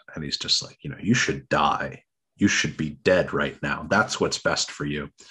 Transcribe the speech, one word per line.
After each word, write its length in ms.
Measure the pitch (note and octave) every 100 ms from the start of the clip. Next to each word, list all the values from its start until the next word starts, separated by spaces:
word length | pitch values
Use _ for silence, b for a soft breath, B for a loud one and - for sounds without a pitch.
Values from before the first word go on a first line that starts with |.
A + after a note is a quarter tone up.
| - -
And 80 |
he's 140 | D2 -
just 260 | - -
like, 140 | - -
"You 100 | D2
know, 60 | -
you 120 | F#2
should 360 | B2 - C#2 -
die. 540 | D2 D2 - - - _ _ _ _
You 100 | G2+
should 300 | - - -
be 140 | D2+ D2
dead 300 | - F2+ D2+
right 240 | C#2+ D2 -
now. 240 | C#3+ C#3 D2+
That's 300 | G2 G#2+ -
what's 180 | E2 -
best 340 | F2+ D#2+ -
for 140 | - D2
you." 240 | D2 C#2+ - B